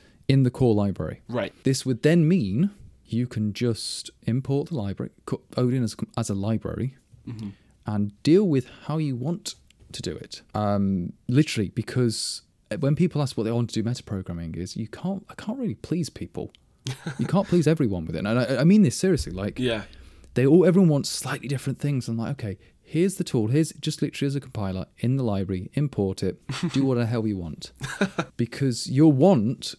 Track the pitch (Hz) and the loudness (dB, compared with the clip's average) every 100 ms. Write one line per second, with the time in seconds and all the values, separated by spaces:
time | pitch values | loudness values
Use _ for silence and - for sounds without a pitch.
0 | _ _ - 135 123 - 123 104 101 90 | _ _ 2 4 4 4 4 4 2 -2
1 | 80 - - 120 95 - 131 131 131 117 | -6 -8 -6 -4 -4 -2 0 0 -2 2
2 | 151 175 156 190 98 110 202 - - - | 4 6 6 4 2 0 0 -2 -20 -20
3 | - 113 123 110 107 101 120 107 - - | -6 -4 -2 -2 -2 0 -2 -2 -6 -10
4 | - - - 127 135 139 160 147 98 95 | -12 -8 -2 -2 0 -2 -2 -4 -4 -6
5 | - _ - 131 - - 123 131 113 - | -10 _ -8 -8 -6 0 2 2 -2 -4
6 | - 120 110 98 104 110 - - 131 - | -6 -4 -2 -2 0 -2 -2 -4 -6 -8
7 | _ - - 110 101 - _ _ - 104 | _ -18 -14 -12 -12 -14 _ _ -4 -2
8 | 101 - 143 185 196 135 - - - 156 | -2 0 4 6 6 2 -2 -10 -6 -4
9 | 147 120 139 190 - - _ _ - - | -4 -4 -4 -6 -8 -14 _ _ -16 -10
10 | - - - - - 107 104 101 98 95 | -8 -8 -12 -16 -6 -2 0 2 2 0
11 | 87 - - 127 156 117 87 - - 127 | -2 -6 0 2 2 0 -2 -4 -2 0
12 | 120 - - - - _ - 110 139 151 | 0 0 -6 -10 -16 _ -10 -2 0 2
13 | 180 147 139 - 107 120 113 113 107 123 | 2 0 -2 -2 0 0 0 -2 -2 -4
14 | - 98 90 85 82 80 95 - 113 - | -6 -8 -6 -8 -8 -8 -8 -8 -10 -8
15 | 180 196 - - 208 269 220 - - 175 | -6 -6 -10 -12 -8 -4 -4 -6 -4 -4
16 | - - 107 - - _ _ _ - - | -4 -8 -12 -10 -12 _ _ _ -12 -10
17 | 156 - - 190 190 175 147 160 117 90 | -8 -6 0 0 2 2 2 2 0 -2
18 | 80 82 101 123 123 127 165 214 151 - | -6 -4 -2 0 0 2 6 6 6 2
19 | 190 160 - 92 98 123 123 107 - - | 0 0 -2 -6 -6 -2 -2 -2 -6 -16
20 | - - - 120 135 175 180 180 175 139 | -20 -20 -6 2 6 8 8 6 6 4
21 | - - 135 139 - 139 135 120 147 131 | 0 -6 -6 -6 -4 -4 -4 -4 -2 -2
22 | 120 113 117 139 107 92 _ _ _ 156 | -2 -4 -4 -6 -6 -8 _ _ _ 0
23 | 190 180 175 127 107 147 156 - 156 - | 0 -2 -2 0 2 2 0 -4 -6 -4
24 | 147 - 143 139 - 110 95 92 - - | -4 -2 -2 -4 -6 -6 -4 -4 -8 -4
25 | 123 135 117 98 92 92 - - 147 - | 0 0 0 0 -2 -4 -4 -2 -2 0
26 | 95 95 95 - - 131 170 135 135 120 | -2 0 -4 -4 -8 -6 -2 0 2 2
27 | 113 120 107 95 85 71 - - - - | 0 -2 -2 -4 -6 -10 -16 -14 -10 -4
28 | 196 - - - 117 - 135 113 - 131 | -4 -4 -6 -4 -4 -2 -2 -2 0 4
29 | 160 131 185 147 110 - - | 6 8 6 6 2 -2 -8